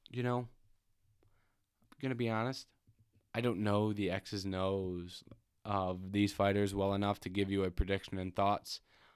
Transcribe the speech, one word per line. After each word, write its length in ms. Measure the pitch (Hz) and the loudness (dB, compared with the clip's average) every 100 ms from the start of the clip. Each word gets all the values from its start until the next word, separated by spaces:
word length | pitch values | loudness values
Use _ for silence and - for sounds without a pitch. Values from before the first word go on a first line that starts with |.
| - | -12
you 140 | 120 | -4
know, 160 | 123 123 | -2 -2
I'm 1600 | 120 - _ _ _ _ _ _ _ _ _ _ _ _ _ - | -4 -12 _ _ _ _ _ _ _ _ _ _ _ _ _ -8
gonna 140 | 135 | -4
be 160 | 123 117 | -2 0
honest, 360 | 110 120 135 - _ _ _ _ _ _ | 0 -2 -4 -10 _ _ _ _ _ _
I 80 | - | -2
don't 160 | 120 95 | 0 0
know 340 | 104 104 107 | 2 2 2
the 180 | 104 95 | 0 0
X's 360 | 98 - 101 98 | 0 -2 -6 -2
and 80 | |
O's 680 | 92 95 98 95 87 87 - - - _ _ 104 | -2 0 0 -2 -4 -8 -14 -18 -20 _ _ -4
of 460 | 101 92 92 95 | 0 0 -2 -2
these 200 | 101 101 | 4 4
fighters 420 | - 101 101 101 | 4 4 4 2
well 200 | 98 98 | 0 0
enough 260 | 98 101 101 | 2 0 -2
to 80 | - | -4
give 220 | 95 95 | -2 0
you 140 | 98 | 2
a 60 | 92 | 0
prediction 460 | - 92 98 - 95 | 0 0 0 -2 -6
and 180 | 92 | -4
thoughts. 460 | 90 101 101 - - - _ - | 0 2 0 -4 -12 -14 _ -20